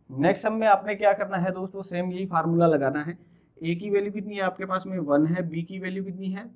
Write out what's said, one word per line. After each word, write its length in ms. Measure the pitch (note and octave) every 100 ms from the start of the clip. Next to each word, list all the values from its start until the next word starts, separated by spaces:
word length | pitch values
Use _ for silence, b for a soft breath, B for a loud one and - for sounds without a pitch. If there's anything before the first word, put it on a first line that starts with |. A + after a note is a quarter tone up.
| -
Next 300 | C3 E3 G3
sum 100 | A3
में 120 | A3 A3
आपने 280 | G3 G3+ G3+
क्या 160 | G#3
करना 240 | G3+ F#3+ F#3+
है 140 | F3+
दोस्तों, 300 | F#3 F#3+ G3
Same 280 | F#3+ F3 F3+
यही 140 | F3+ F#3+
formula 400 | E3+ E3 E3+ E3+
लगाना 360 | D3 D3 D3
है। 140 | D#3 E3+ b b b _
ए 180 | E3 F3
की 140 | G#3
value 220 | G3+ G3+
कितनी 240 | G3+ G#3 G3+
है 60 |
आपके 220 | F#3 F#3 F#3+
पास 180 | F#3 F#3+
में, 100 | F#3
वन 260 | C#3+ C#3+ D#3
है, 220 | F3+ E3+
B 120 | E3
की 160 | E3+ F#3+
value 240 | F#3 F#3+
कितनी 260 | F#3+ F3+ F#3+
है, 180 | F#3+ A#3